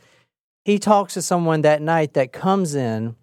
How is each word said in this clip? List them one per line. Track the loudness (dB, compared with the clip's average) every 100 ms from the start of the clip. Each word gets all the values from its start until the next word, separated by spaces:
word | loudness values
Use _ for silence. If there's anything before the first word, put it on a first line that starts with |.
| _ _ _ _ _ _
he | -2 0
talks | 4 2 2 -6
to |
someone | -2 0 0 2
that | 2 2
night | 0 0 0
that | -2 -2
comes | -2 0 0 0 -2
in | -4 -4 -6 -10